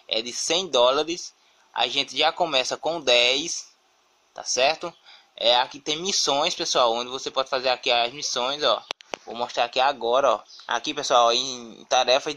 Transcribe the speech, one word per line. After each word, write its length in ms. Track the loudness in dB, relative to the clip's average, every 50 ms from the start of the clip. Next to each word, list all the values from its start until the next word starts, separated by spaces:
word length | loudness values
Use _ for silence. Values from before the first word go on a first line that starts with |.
| _ -6
é 120 | -4 -4
de 120 | -4 -4 -8
cem 340 | -6 -4 -2 -2 -2 -2 0
dólares. 680 | 2 4 4 4 4 2 0 -2 -4 -8 -8 -14 -18 _ _ _ _ _ _ _ -4
A 140 | -2 -2 -2
gente 300 | 0 -2 -4 -4 -2 0
já 160 | 0 0 2
começa 420 | 0 -2 0 0 0 -2 -2 -4
com 240 | -6 -4 -4 -6 -4
dez, 720 | 0 2 4 4 4 4 2 0 -2 -6 -8 -10 -12 -14 _ _ _ _ _ _ _ _ _ _ _ _ _
tá 100 | -12 -8
certo? 500 | -4 0 2 2 2 2 0 -6 -12 -12 _ _ -20 -20 -20 _ _ _ -2
É, 160 | 2 4 4 4
aqui 240 | 2 0 -4 -10
tem 160 | -6 -6 -4 -4
missões, 580 | -2 -2 -2 0 0 2 2 2 0 0 -2
pessoal, 380 | -4 -4 -2 2 2 2 2 2
onde 160 | 0 -4 -6
você 200 | -8 -10 -8 -6
pode 200 | -4 -4 -4 -2
fazer 180 | -2 -2 0 0
aqui 240 | -2 -2 0 0
as 220 | 2 2 0 -2 -4
missões, 500 | -6 -8 -6 -4 -4 -4 -4 -4 -2 0
ó. 180 | 0 0 0 -2 -8 -14 _ -14 _ -14 -14 -12
Vou 100 | -10 -8
mostrar 300 | -8 -6 -6 -2 -2 -2
aqui 160 | -2 0 2
agora, 540 | 2 2 0 0 0 0 2 4 4 4 2
ó. 60 | 2 -2 -8 -20 -16 -8
Aqui, 280 | -6 -6 -4 -4 -6 -6
pessoal, 400 | -6 -2 2 4 6 6 6 4
em 520 | 2 0 -4 -8 -10 -12 -14 -16 -16 -6 0
tarefas 440 | 2 2 4 4 2 2 2 -2 -8